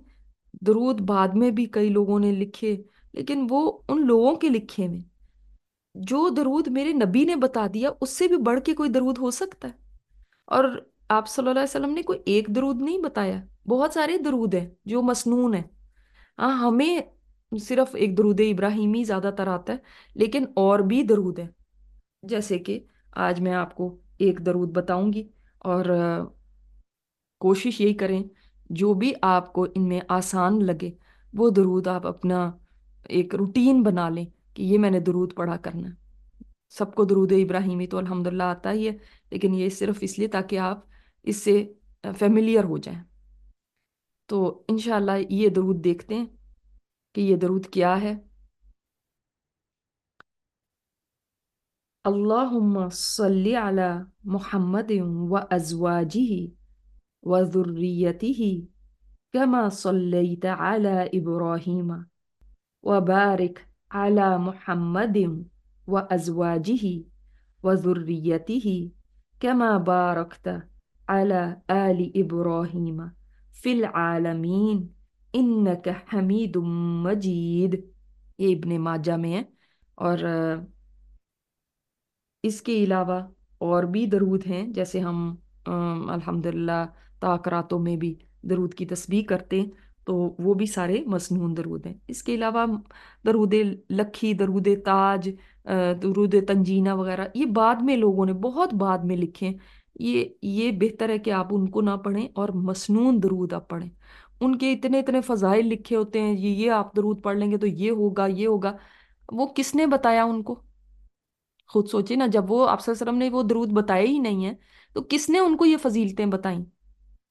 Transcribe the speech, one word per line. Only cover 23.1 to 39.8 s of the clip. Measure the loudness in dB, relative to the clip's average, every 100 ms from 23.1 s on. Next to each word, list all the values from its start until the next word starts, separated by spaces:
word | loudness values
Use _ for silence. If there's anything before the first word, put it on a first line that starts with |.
| -4
आज | -2 0
मैं | 0
आपको | -2 -4 -6 -8 -8 _ 0
एक | 0 2
दरूद | 0 0 0
बताऊंगी | -2 -2 0 0 -2 -6 _ _ _ -4
और, | -2 2
अ, | 0 0 -2 -6 -12 _ _ _ -20 _ _ _ _ _ -2
कोशिश | 2 2 0 0
यही | 0
करें | 0 -2 -2 -6 -14 _ _ -10
जो | -2 2
भी | 2 0
आपको | 0 2 2 2 -2 -2
इनमें | 0 -2 -2 -2
आसान | -2 -2 0 2 2
लगे | 0 -2 -6 -12 _ _ _
वो | 2 4
दरूद | 6 4 2 0
आप | -4 -4
अपना | -4 -2 0 -2 -6 _ _ _ _ -4
एक | -2 0
रूटीन | 0 -2 2 4 6
बना | 4 2 0
लें | -4 -8 -14 _ -6
कि |
ये | 2 4
मैंने | 4 2
दरूद | 2 0 -2
पढ़ा | -4 -6 -6
करना | -8 -10 -12
है। | -14 -20 -20 -20 -20 -20 _ _
सबको | -8 -4 2
दरूद | 4 4 6
इब्राहिमी | 4 4 0 -2 -2 -4
तो | -4
अल्हम्दुलिल्लाह | -4 -2 -2 -2 -2
आता | -4 -4
ही | -2 -2
है, | -6 -12 _ -12
लेकिन | -2 0
ये | 0 -2
सिर्फ | -4